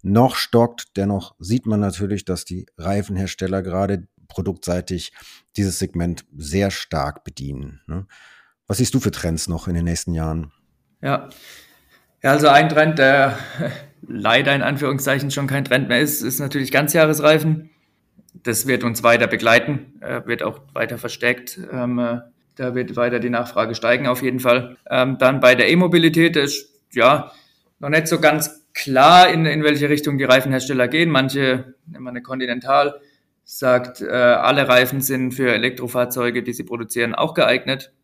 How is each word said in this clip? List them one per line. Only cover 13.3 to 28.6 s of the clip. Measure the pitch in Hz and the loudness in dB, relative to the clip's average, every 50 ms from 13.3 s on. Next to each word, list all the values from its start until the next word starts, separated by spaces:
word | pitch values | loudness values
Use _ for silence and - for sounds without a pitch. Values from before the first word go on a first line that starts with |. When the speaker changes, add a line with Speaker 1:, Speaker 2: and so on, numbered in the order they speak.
| 120 - - - - - 165 - | 0 -6 -12 -14 -10 -8 -8 -8
Speaker 2:
<laughs> | - - - - _ _ - | -8 -10 -18 -20 _ _ -16
leider | - 120 110 101 107 117 127 143 139 139 | -12 -10 -4 0 2 2 4 4 2 0
in | 139 | 0
Anführungszeichen | 110 - 139 135 143 131 143 135 - 139 135 139 139 139 | 0 -2 -4 -2 -4 -4 -4 -2 -2 -2 -2 -2 -2 -4
schon | 135 147 139 | -6 -6 -4
kein | 131 131 139 135 | -4 -4 -4 -2
Trend | - 123 135 135 | 0 0 0 0
mehr | - 120 120 | 0 0 0
ist, | 151 147 147 - | 0 0 -2 -4
ist | 120 123 127 - | -4 -6 -6 -4
natürlich | 147 135 - 143 135 123 | -6 -6 -4 -6 -6 0
Ganzjahresreifen. | - 131 151 151 - 170 160 156 156 156 143 151 156 156 151 160 156 156 - - _ _ _ _ _ _ _ _ _ _ _ _ _ - _ | 0 0 0 2 2 4 4 4 2 2 4 4 4 4 2 0 -2 -2 -4 -14 _ _ _ _ _ _ _ _ _ _ _ _ _ -10 _
Das | 120 113 101 - | -4 -4 -4 0
wird | 131 127 - - | 0 -2 0 0
uns | 120 113 110 | -4 -6 0
weiter | 110 117 117 117 120 | 4 4 4 4 4
begleiten, | 104 107 104 110 113 113 123 - - 147 127 - - _ - | 0 0 0 2 4 4 4 4 0 -6 -6 -8 -12 _ -16
äh, | - - 131 120 - | -12 -10 -10 -8 -6
wird | - 120 - - | -6 -6 -4 -4
auch | 101 110 - - _ _ | -6 -8 -8 -20 _ _
weiter | - 117 110 123 110 | -6 -6 -6 -6 -10
verstärkt, | - 117 - - - 123 127 123 123 - - 185 - - | -10 -12 -10 -4 -2 -2 -2 -2 -8 -18 -16 -16 -16 -12
ähm, | 135 127 123 123 123 | -8 -6 -6 -4 -4
äh, | 120 120 117 120 120 120 _ _ _ _ _ _ | -4 -4 -4 -4 -6 -10 _ _ _ _ _ _
da | - 131 127 120 | -8 -8 -6 -4
wird | 123 123 123 123 | -6 -6 -6 -4
weiter | 120 120 123 120 120 | -2 -2 -2 -2 -4
die | 110 123 | -4 -2
Nachfrage | 120 117 123 123 - - 113 113 117 | -4 -4 -4 -4 -4 -4 -4 -4 -4
steigen | 110 - 113 120 127 143 | -4 0 0 0 0 0
auf | 123 127 127 | -2 -2 -2
jeden | 135 127 123 127 | -2 -4 -4 -2
Fall. | 127 127 120 127 120 123 127 _ _ | 2 2 2 2 0 -6 -14 _ _
Ähm, | - - 131 127 135 135 | -4 0 0 0 0 0
dann | 131 135 127 135 135 | 2 2 2 2 6
bei | 127 123 127 | 6 6 6
der | 120 117 98 | 6 4 4
E-Mobilität | 156 175 180 175 175 175 165 165 151 160 165 170 165 | 4 4 4 4 4 4 4 4 4 4 2 2 2
ist, | 151 139 139 - - - _ _ _ _ _ | 0 -2 -2 -4 -8 -12 _ _ _ _ _
ja, | - 120 113 127 147 143 - - - _ _ _ _ _ _ _ _ _ | -2 4 4 4 4 4 0 -8 -18 _ _ _ _ _ _ _ _ _
noch | - 139 | -6 0
nicht | 151 160 156 | 0 0 0
so | 160 170 156 | 0 -2 4
ganz | 156 151 151 156 156 - - - | 4 4 4 4 -4 -6 -10 -16